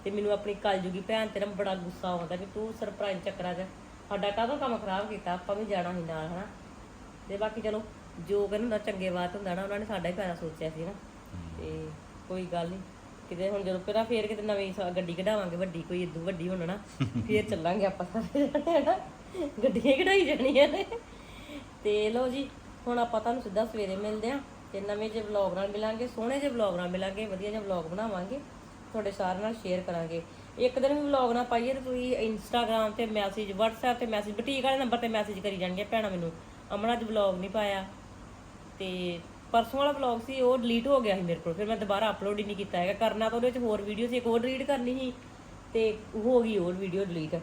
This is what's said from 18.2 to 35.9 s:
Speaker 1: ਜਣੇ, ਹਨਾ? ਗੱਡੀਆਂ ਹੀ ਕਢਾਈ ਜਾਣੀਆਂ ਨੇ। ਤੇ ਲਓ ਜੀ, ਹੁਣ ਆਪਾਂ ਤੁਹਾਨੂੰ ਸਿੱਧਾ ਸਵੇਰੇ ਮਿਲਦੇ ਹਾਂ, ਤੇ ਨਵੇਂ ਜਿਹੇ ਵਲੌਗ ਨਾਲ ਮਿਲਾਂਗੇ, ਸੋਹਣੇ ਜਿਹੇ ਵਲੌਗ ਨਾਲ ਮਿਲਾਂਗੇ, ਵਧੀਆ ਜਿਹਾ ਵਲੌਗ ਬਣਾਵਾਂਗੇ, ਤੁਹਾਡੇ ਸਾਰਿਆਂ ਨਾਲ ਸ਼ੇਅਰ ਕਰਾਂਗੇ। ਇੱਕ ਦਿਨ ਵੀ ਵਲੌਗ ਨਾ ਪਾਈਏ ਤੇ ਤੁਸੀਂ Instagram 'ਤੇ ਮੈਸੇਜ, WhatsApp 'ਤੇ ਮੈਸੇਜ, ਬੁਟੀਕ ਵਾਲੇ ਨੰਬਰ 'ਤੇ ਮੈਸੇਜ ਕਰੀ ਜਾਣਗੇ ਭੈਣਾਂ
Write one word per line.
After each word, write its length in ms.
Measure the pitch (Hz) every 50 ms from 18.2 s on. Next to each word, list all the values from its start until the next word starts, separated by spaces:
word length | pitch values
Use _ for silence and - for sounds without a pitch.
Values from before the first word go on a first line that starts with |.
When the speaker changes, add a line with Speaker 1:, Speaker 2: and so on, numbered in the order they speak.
| 226 - - 285 285 254
Speaker 1:
ਜਣੇ, 300 | - 294 277 330 339 311
ਹਨਾ? 220 | 262 294 359 381 - - - - - - - 381 339 285 - - 208
ਗੱਡੀਆਂ 320 | 262 196 208 - 269 269
ਹੀ 80 | 269 370
ਕਢਾਈ 220 | 370 392 403 359
ਜਾਣੀਆਂ 420 | 269 302 208 233 262 - 254 285 302
ਨੇ। 180 | 294 381 392 - - 466 - - - - - - - - - - 302 285 254 - - - -
ਤੇ 260 | 214 208 208 214 214
ਲਓ 180 | 226 240 254 254
ਜੀ, 220 | 247 277 277 269 - - - - - - - 240
ਹੁਣ 120 | 240 240
ਆਪਾਂ 220 | 233 233 233 220
ਤੁਹਾਨੂੰ 220 | 214 233 233 254 233
ਸਿੱਧਾ 220 | 226 190 202 226
ਸਵੇਰੇ 300 | 233 - 226 208 185 190
ਮਿਲਦੇ 360 | 196 208 214 214 214 214 233
ਹਾਂ, 80 | 269 277 269 - - - - - -
ਤੇ 80 | 196
ਨਵੇਂ 280 | 196 202 208 208 214 220
ਜਿਹੇ 140 | 214 226 214
ਵਲੌਗ 300 | 208 208 202 196 190 175
ਨਾਲ 140 | 185 196 202
ਮਿਲਾਂਗੇ, 400 | 202 208 214 220 220 226 247 247
ਸੋਹਣੇ 320 | - - 220 233 262 285
ਜਿਹੇ 120 | 277 285
ਵਲੌਗ 240 | 247 240 220 196 180
ਨਾਲ 140 | 175 180 175
ਮਿਲਾਂਗੇ, 360 | 180 185 190 196 190 202 220
ਵਧੀਆ 240 | 214 190 180 196 208
ਜਿਹਾ 120 | 208 220
ਵਲੌਗ 240 | 208 196 190 180 160
ਬਣਾਵਾਂਗੇ, 540 | 160 165 190 220 226 202 185 180 196 240 285 - - - - - - - - - -
ਤੁਹਾਡੇ 200 | - 226 208 202
ਸਾਰਿਆਂ 320 | 196 - 202 180 185 185 208
ਨਾਲ 100 | 220 226
ਸ਼ੇਅਰ 280 | 226 - 190 180 180
ਕਰਾਂਗੇ। 400 | 180 185 175 170 165 160 165 170 165 - - - - - - -
ਇੱਕ 220 | 240 254 247 269
ਦਿਨ 140 | 247 269 285
ਵੀ 80 | 294
ਵਲੌਗ 300 | 294 285 285 269 254 240
ਨਾ 120 | 233 240 247
ਪਾਈਏ 300 | 240 240 233 233 247 269
ਤੇ 60 | 269
ਤੁਸੀਂ 380 | 254 254 254 254 247 254 254 226
Instagram 760 | 220 220 220 208 - - - 240 240 214 226 226 220 214 214
'ਤੇ 120 | - 233
ਮੈਸੇਜ, 460 | 226 220 214 202 196 196 214 214 196
WhatsApp 440 | 196 185 220 226 220 - - 254 240
'ਤੇ 100 | 240 247
ਮੈਸੇਜ, 300 | 226 220 208 208 214 208
ਬੁਟੀਕ 300 | 208 233 269 277 269 240
ਵਾਲੇ 120 | 269 269 269
ਨੰਬਰ 200 | 269 240 220 233
'ਤੇ 100 | 240 233
ਮੈਸੇਜ 320 | 220 220 208 208 214 185
ਕਰੀ 180 | 180 202 196 190
ਜਾਣਗੇ 260 | 180 180 180 180 208
ਭੈਣਾਂ 280 | 202